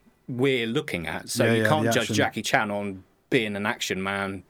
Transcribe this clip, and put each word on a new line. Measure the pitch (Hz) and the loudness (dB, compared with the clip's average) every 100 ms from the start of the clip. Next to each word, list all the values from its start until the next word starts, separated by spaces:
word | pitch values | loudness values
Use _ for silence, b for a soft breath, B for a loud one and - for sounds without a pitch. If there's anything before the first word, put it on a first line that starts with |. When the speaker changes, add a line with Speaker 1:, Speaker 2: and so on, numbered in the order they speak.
| _ _ - | _ _ -10
Speaker 1:
we're | 120 135 131 113 | -2 0 2 0
looking | 123 - 87 80 | -2 -4 -4 -4
at. | 92 - | -6 -4
So | 117 | 0
Speaker 2:
Yeah, | 117 | 2
Speaker 1:
you | 113 | 4
Speaker 2:
yeah, | 110 | 4
Speaker 1:
can't | 156 - | 2 2
Speaker 2:
the | |
Speaker 1:
judge | 117 | 2
Speaker 2:
action. | 113 | 2
Speaker 1:
Jackie | 113 120 - | 2 0 0
Chan | 104 135 107 | 0 2 2
on | 101 101 95 - _ _ | -2 -4 -8 -14 _ _
being | 131 110 101 | 2 2 0
an | 104 | -2
action | 120 - 95 | -2 -2 -2
man | 95 98 98 95 - | -2 -2 -4 -6 0